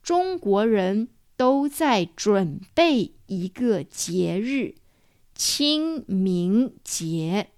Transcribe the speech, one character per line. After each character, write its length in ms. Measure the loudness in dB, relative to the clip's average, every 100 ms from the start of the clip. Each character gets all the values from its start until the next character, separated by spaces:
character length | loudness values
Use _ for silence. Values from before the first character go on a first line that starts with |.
中 380 | 0 0 0 -2
国 260 | 0 2 4
人 440 | 2 2 -2 -4 _ _ 0
都 320 | 2 2 0
在 380 | 0 2 2 0
准 560 | -2 0 2 0 -6 -6 2
备 400 | 4 4 0 -8 -8
一 220 | -6 -6
个 360 | -2 0 0
节 560 | -2 -10 -4 -2 0 -2
日， 360 | -2 -4 -4 -8 _ _ _ _ _
清 720 | -6 -4 0 0 0 -2 -6 -4
明 720 | 0 0 0 2 2 0 -4
节。 640 | -10 -8 -4 -4 -2 -2 -4